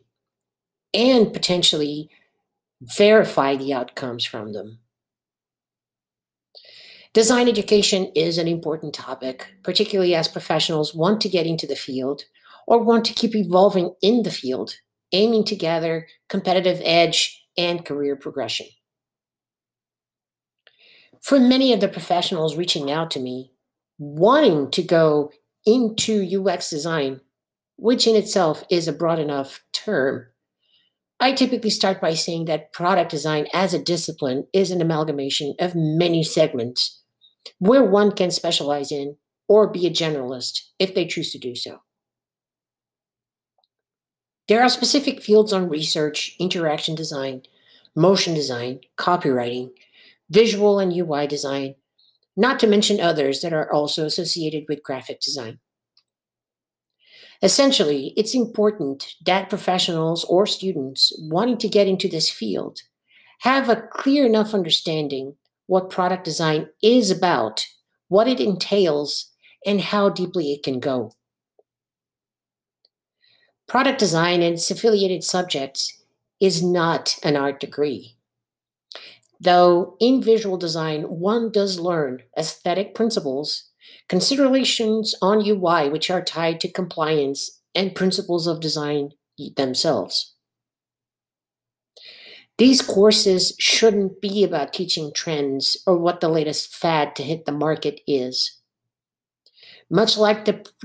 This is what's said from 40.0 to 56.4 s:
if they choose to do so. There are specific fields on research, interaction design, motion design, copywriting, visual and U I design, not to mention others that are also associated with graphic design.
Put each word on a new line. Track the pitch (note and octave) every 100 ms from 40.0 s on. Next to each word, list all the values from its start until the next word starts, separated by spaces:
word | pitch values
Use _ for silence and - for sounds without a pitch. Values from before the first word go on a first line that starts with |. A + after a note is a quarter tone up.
| D#3+ D3 B2 C3 - - - -
if | F#3+
they | F#3+ E3+
choose | - D#3
to | C3
do | B2 A#2+
so. | - D2 _ _ _ _ _ _ _ _ _ _ _ _ _ _ _ _ _ _ _ _ _ _ _ _ _ _ -
There | A3
are | B3
specific | B3 B3 C#4+ C#4 B3+
fields | - G#3+ G#3+
on | F#3+ F3+
research, | D3+ D#3+ E3 D3+ D3+ - -
interaction | F3+ F#3 D#3+ D#3 -
design, | D#3 D#3 C#3+ C3+ C3 _ _ _ _ _ D#3
motion | F3 F#3+ F3
design, | D#3+ C3+ A#2+ B2 C3+ _ -
copywriting, | - F3+ D#3 B2 A#2+ B2 B2+ - _ _ - _ -
visual | F3 A3+ G3+ G#3 G3+
and | F#3+
U | E3+ E3+
I | C#3+ C#3+
design, | C#3+ C3+ C#3 C3+ - _ _ _ _ _ F#3+
not | A#3+ C4
to | A3
mention | G#3 G#3 G#3
others | E3+ D#3 C3+ C3+
that | F3
are | D#3 -
also | D3+ D3 -
associated | D3+ - E3+ F3 D#3 D3+ D3+
with | D3
graphic | - C3 - -
design. | - C3+ A2+ A2+ _ _ _ _ _ _ _ _